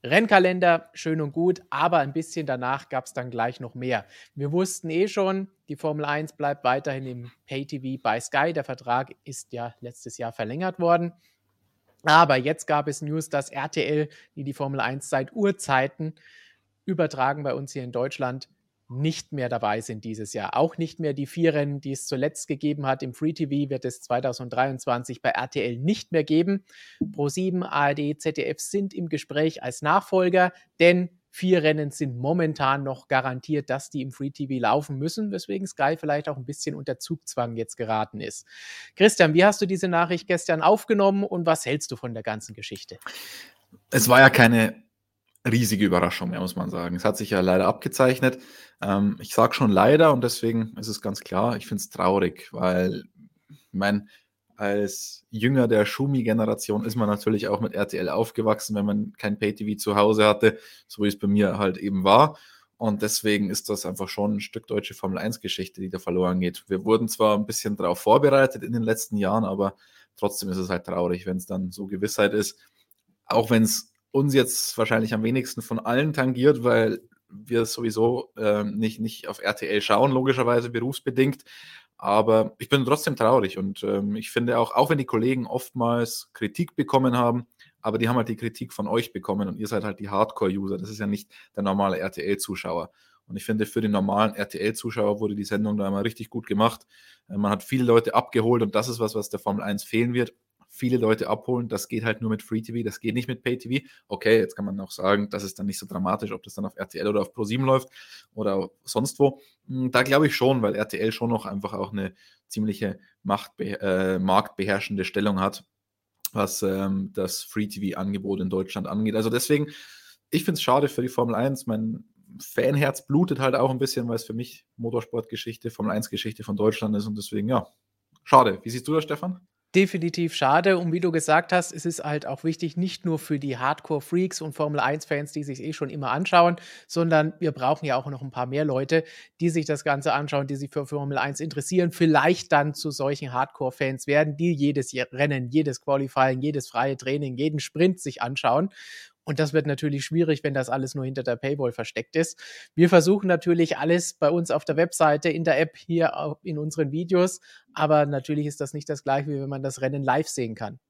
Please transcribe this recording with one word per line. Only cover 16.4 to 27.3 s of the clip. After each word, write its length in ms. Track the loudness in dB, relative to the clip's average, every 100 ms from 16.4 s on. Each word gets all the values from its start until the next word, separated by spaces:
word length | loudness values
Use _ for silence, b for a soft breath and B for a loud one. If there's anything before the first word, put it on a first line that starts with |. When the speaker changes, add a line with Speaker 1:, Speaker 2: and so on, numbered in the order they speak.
| b b b _ -6
Speaker 1:
übertragen 580 | -2 -2 0 -2 0
bei 100 | -4
uns 200 | -6 -6
hier 100 | -10
in 80 | -6
Deutschland, 560 | -4 -4 -4 -6 -6 -14 _ _ _ _
nicht 420 | -4 -4 -4 -8
mehr 180 | -6 -4
dabei 320 | -2 0 -2
sind 220 | -4 -10
dieses 300 | -10 -10 -8
Jahr. 220 | -6 -4 0
Auch 220 | 0 0
nicht 220 | -8 -4
mehr 140 | -4
die 120 | -4 -6
vier 280 | 0 2
Rennen, 260 | 2 -2 -4
die 140 | -6
es 120 | -8 -6
zuletzt 420 | -2 -2 -4 -8
gegeben 380 | -4 -2 -2 -2
hat. 160 | -2
Im 120 | -4
Free 200 | -4 -4
T 120 | -2 -4
V 240 | -2 -2
wird 160 | -4 -6
es 160 | -8
zweitausenddreiundzwanzig 1200 | -4 -2 -2 -6 -6 -2 -2 -2 -2 -4 -4 -4
bei 80 | -2
R 200 | -2 -4
T 140 | -2
L 140 | -2 -2
nicht 340 | 0 -2 0
mehr 140 | -2 2
geben. 400 | 2 2 -2 B B B B -8
Pro 160 | -2
sieben, 340 | -4